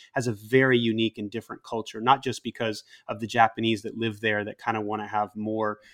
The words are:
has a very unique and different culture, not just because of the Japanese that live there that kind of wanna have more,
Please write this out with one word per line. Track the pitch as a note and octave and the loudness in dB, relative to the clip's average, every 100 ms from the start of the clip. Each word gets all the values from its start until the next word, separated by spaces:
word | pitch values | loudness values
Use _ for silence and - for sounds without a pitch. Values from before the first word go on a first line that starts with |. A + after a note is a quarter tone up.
| - | -6
has | C#3 A#2+ | -4 -4
a | |
very | G#2 G#2+ C3 C3+ A#2+ | -6 2 4 6 4
unique | A#2 A2+ A2 A#2+ | 2 2 0 -2
and | G#2 | -8
different | A2+ - A2+ | -8 -12 -18
culture, | - A2+ - A2 | -8 -8 -8 -2
not | B2 C3+ | 2 2
just | B2+ A2 | 2 -6
because | A#2+ - A2+ G#2 - - - | -8 -4 -4 -4 -12 -20 -10
of | A2 | -8
the | A2+ | -2
Japanese | A#2+ A2+ - A2+ G#2 | 4 4 4 0 0
that | A2 A2+ | -4 -4
live | A2+ G#2 | -4 0
there | A2 G#2 G#2 | 0 0 -2
that | - | -6
kind | A#2+ A2 | -4 -4
of | |
wanna | G#2 G#2+ G#2 | -2 -6 -4
have | G#2+ G#2 G#2+ | -2 -4 -4
more, | G#2+ A2 G#2+ G#2 - | -6 -2 -2 -4 -14